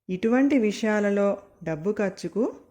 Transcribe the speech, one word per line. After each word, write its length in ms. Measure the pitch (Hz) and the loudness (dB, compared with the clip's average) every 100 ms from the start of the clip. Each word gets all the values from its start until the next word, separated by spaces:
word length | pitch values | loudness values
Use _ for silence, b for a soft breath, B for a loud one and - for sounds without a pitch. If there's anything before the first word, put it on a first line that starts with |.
| - | -8
"ఇటువంటి 500 | 185 226 247 277 277 | -2 0 2 4 4
విషయాలలో 800 | 214 202 220 214 208 202 202 190 - _ | 2 0 0 2 2 2 2 0 -6 _
డబ్బు 320 | 165 156 175 208 | -6 -4 -4 -2
ఖర్చుకు 560 | 196 190 175 196 254 - - | -4 -4 -6 -2 -4 -4 -16